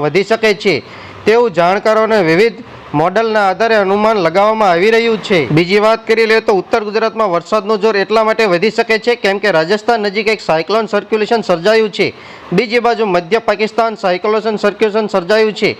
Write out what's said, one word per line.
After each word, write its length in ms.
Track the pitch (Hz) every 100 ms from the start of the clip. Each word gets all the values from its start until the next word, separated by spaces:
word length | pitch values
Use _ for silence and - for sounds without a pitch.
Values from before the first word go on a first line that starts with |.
વધી 260 | 151 165 196
શકે 220 | 220 220 196
છે 260 | 202 139 - - - - -
તેવું 280 | 233 233
જાણકારોને 640 | 165 170 196 220 220 220 220
વિવિધ 360 | 165 165 226 - - - -
મોડલના 520 | 147 170 190 226 214 196
આધારે 260 | 185 226 220
અનુમાન 420 | 190 202 214 214 165
લગાવવામાં 460 | 175 214 220 202
આવી 200 | 170 208
રહ્યું 300 | 226 233 220
છે. 180 | - 185 123
બીજી 300 | 151 175 208
વાત 200 | 214 226 226
કરી 220 | 220 226
લઈએ 140 | 220
તો 120 | 220
ઉત્તર 280 | 196 175 233
ગુજરાતમાં 500 | 208 208 220 220 208 170
વરસાદનું 460 | 165 214 202 214
જોર 140 | 220 202
એટલા 280 | 196 220
માટે 220 | 220 220 220
વધી 280 | 175 214 -
શકે 200 | 233 220
છે 140 | 240 240
કેમ 240 | 202 202
કે 120 | 208
રાજસ્થાન 480 | 165 160 208 226 233
નજીક 240 | 208 196 214
એક 140 | 214
સાયક્લોન 460 | - 160 170 214 214
સર્ક્યુલેશન 540 | 202 202 220 208 233
સર્જાયું 480 | 190 175 180 226 214
છે. 220 | - 151 - - - -
બીજી 300 | 180 240 240 233
બાજુ 200 | 214 220
મધ્ય 340 | 175 165 220
પાકિસ્તાન 580 | 220 202 214 226 226 214
સાયક્લોન 600 | 190 180 214 220 220 208
સર્ક્યુલેશન 500 | 208 202 220 208 214
સર્જાયું 440 | 190 175 214 220
છે, 160 | 196 175 107